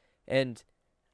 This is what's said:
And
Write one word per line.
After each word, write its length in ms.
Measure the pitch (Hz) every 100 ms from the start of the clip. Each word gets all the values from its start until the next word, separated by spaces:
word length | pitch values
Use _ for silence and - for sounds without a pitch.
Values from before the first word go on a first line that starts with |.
| _ _ -
And 360 | 135 127 113 - _ _ _ _